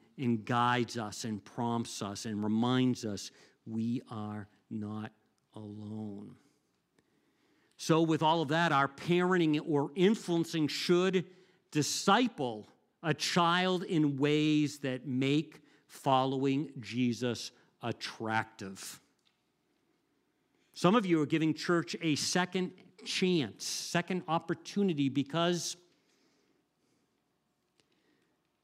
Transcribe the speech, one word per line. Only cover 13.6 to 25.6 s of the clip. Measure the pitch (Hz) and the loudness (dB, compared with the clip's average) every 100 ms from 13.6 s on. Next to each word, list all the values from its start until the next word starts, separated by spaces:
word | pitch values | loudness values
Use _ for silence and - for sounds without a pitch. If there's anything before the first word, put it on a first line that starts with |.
| 185 185 | 2 0
in | - 170 151 139 | 0 2 2 2
ways | 147 151 151 151 147 - | 2 4 4 2 0 -2
that | 139 127 123 | -6 -6 -4
make | 127 135 147 147 - _ _ _ | -2 2 2 0 -10 _ _ _
following | - - 131 131 135 139 135 160 - | -6 2 2 2 0 0 0 -2 -8
Jesus | 104 117 123 107 123 110 - - _ _ | -8 -2 -2 0 -4 -4 -8 -16 _ _
attractive. | 117 113 - - 110 110 104 - 98 98 - - _ _ _ _ _ _ _ _ _ _ _ _ _ _ _ _ _ | -8 -8 -10 -8 -2 -2 -2 -8 -14 -12 -14 -16 _ _ _ _ _ _ _ _ _ _ _ _ _ _ _ _ _
Some | - 175 | 2 4
of | 226 | 4
you | 190 165 | 4 2
are | 143 | 2
giving | 160 160 | 2 2
church | 147 - 175 156 - | 0 0 0 0 -4
a | 165 143 | -2 0
second | - 185 180 190 185 - - _ | 0 0 0 -2 -4 -8 -20 _
chance, | - - 190 175 113 - | -8 -2 2 2 0 -6
second | - - - 175 170 185 - | -8 -8 -2 -2 -2 -6 -2
opportunity, | 165 165 170 - - 196 151 139 | -2 -2 -8 -6 -2 0 2 0
because | 139 131 160 170 175 | 0 -2 0 0 0